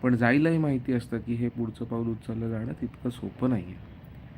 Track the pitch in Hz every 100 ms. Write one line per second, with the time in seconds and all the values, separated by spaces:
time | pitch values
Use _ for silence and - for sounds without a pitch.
0 | 127 123 120 139 160 165 156 131 127 123
1 | 117 117 113 117 120 120 117 110 113 117
2 | 117 113 - 113 113 113 113 151 120 -
3 | 127 120 101 - 127 117 87 - - -
4 | - - -